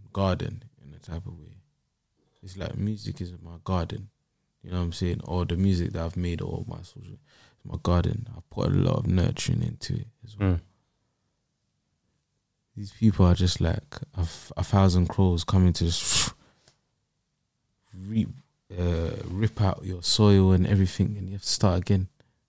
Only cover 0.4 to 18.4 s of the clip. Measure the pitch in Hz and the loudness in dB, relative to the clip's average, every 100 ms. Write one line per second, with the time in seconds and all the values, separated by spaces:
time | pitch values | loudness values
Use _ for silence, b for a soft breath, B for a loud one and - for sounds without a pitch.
0.4 | 82 92 - _ 71 71 - 82 95 82 | -4 -10 -16 _ -20 -20 -12 -12 -12 -16
1.4 | 78 90 _ _ _ _ _ _ _ _ | -20 -20 _ _ _ _ _ _ _ _
2.4 | 98 95 78 - 101 107 104 95 87 90 | -20 -12 -10 -6 -6 -6 -8 -10 -10 -12
3.4 | 85 85 - 92 85 110 98 _ _ _ | -18 -12 -4 -2 -2 -8 -14 _ _ _
4.4 | _ _ - 90 87 87 90 - - 90 | _ _ -8 -4 -4 -2 -4 -4 -4 -4
5.4 | 85 87 98 87 85 80 82 90 87 85 | -2 0 2 2 -2 -4 -6 -4 -4 -4
6.4 | - - - - 92 - 95 - b b | -6 -8 -10 -12 -16 -20 -20 -20 b b
7.4 | b b - - - 87 - - - - | b b -12 -6 0 2 2 -4 -8 -14
8.4 | - - - - 50 50 - 90 87 - | -12 -4 0 2 2 0 0 0 0 -2
9.4 | - - - - - - - _ 110 104 | -2 -2 -4 -6 -8 -8 -8 _ -18 -2
10.4 | 95 87 - _ _ _ _ _ _ _ | 0 0 -4 _ _ _ _ _ _ _
11.4 | _ _ _ _ _ _ _ _ _ _ | _ _ _ _ _ _ _ _ _ _
12.4 | _ _ _ 107 101 - 113 98 92 87 | _ _ _ -16 -16 0 2 6 6 6
13.4 | 92 - 85 82 - - - - 82 - | 2 2 -2 -2 -8 -14 -10 -6 -6 -6
14.4 | - - 92 101 95 90 85 - 95 85 | -12 -6 0 4 6 4 2 2 2 2
15.4 | - 95 90 82 85 85 - - - - | 2 4 4 4 0 0 0 2 0 -4
16.4 | b b b b _ _ _ _ _ _ | b b b b _ _ _ _ _ _
17.4 | _ _ _ _ _ 92 95 110 - - | _ _ _ _ _ -16 -4 -2 -2 -4